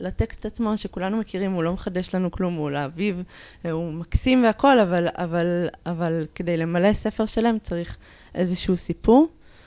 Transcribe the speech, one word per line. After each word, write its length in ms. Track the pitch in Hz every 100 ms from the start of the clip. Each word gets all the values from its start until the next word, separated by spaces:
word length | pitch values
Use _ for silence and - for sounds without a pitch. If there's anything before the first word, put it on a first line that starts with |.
לטקסט 460 | 185 185 226 - 214
עצמו, 320 | 226 220 214
שכולנו 380 | 196 - 190 220
מכירים, 360 | 214 185 196
הוא 100 | 180
לא 100 | 165
מחדש 420 | 185 208 180 180
לנו 160 | 185 180
כלום, 240 | - 180
הוא 160 | 170 147
לאביב, 520 | 139 139 165 208 180 180 - - - 170
אה, 40 |
הוא 220 | 160 170
מקסים 520 | 160 165 - 262 254
והכל, 340 | 226 214 277 254
אבל, 280 | 185 175 170
אבל, 600 | - 165 170 170 175 170 - 165
אבל 400 | 165 170 165 156
כדי 220 | - 175 170
למלא 360 | 165 170 196
ספר 340 | 214 214 - 214
שלם 320 | 226 233 220
צריך 380 | - 170 170 - - - -
איזשהו 420 | - 180 180 - 180
סיפור, 520 | - - - 247 320 - - -